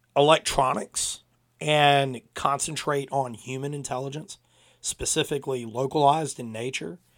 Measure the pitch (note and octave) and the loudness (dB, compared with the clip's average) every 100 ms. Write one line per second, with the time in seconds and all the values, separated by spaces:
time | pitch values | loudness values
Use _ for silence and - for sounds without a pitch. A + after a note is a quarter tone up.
0 | _ C#3 D3 D#3 - - C3 B2 G2 - | _ 4 6 6 4 0 2 0 -4 -6
1 | - - _ _ _ - D3+ D3+ C#3+ C#3+ | -6 -8 _ _ _ -10 0 4 6 6
2 | C3+ A#2+ _ - C#3 C#3 - D3 - C#3+ | 2 -4 _ -2 -2 0 -4 -4 -2 -2
3 | C3+ C#3 B2+ G#2+ C3 C3 C#3 D3 C3+ B2+ | -2 -4 -4 -8 -10 -6 -6 -8 -6 -6
4 | C#3 D3+ G3 - _ _ _ _ - - | -6 -10 -12 -18 _ _ _ _ -10 -6
5 | - D#3 D3 C#3+ C#3+ B2+ A#2 A2+ C3+ D#3 | -2 -2 0 -2 -4 -6 -4 -4 -2 4
6 | C#3 D#3 D3 - A#2+ A2 B2 - E3+ F3 | 4 4 0 -8 -10 -6 -6 -6 -8 -12
7 | _ | _